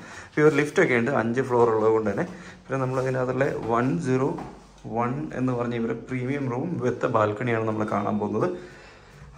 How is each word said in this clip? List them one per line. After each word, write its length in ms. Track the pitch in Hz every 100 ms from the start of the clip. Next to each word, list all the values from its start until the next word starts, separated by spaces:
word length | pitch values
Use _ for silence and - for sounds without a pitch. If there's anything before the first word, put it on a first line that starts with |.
| - - -
ഇപ്പോൾ 120 | -
ഇവർ 100 | 151 -
ലിഫ്റ്റൊക്കെ 360 | 147 - 156 123
ഉണ്ട്, 100 | 117 135
അഞ്ച് 240 | 113 120 123
floor 180 | 123 117
ഉള്ളത് 180 | 110 107 110
കൊണ്ട് 140 | 104
തന്നെ. 140 | 98 180 - - -
പിന്നെ 160 | - 135
നമ്മൾ 140 | 131 131
അതിനകത്തുള്ള 480 | 131 131 127 127 143 - 113
വൺ 120 | 117 127 165 127
സീറോ 240 | 127 139 170 - - - - 117 110
വൺ 160 | 120 135 156 -
എന്ന് 140 | 127 123
പറഞ്ഞ 160 | 117 120
ഇവരുടെ 180 | 117 - -
പ്രീമിയം 360 | 127 123 143 131
റൂം 140 | 120 170 165 123
with 200 | 123 135 113
ബാൽക്കണിയാണ് 480 | 107 104 123 113 110
നമ്മൾ 120 | 107 107
കാണാൻ 220 | 107 104 107
പോകുന്നത്. 260 | 104 104 165 - - - - - - - -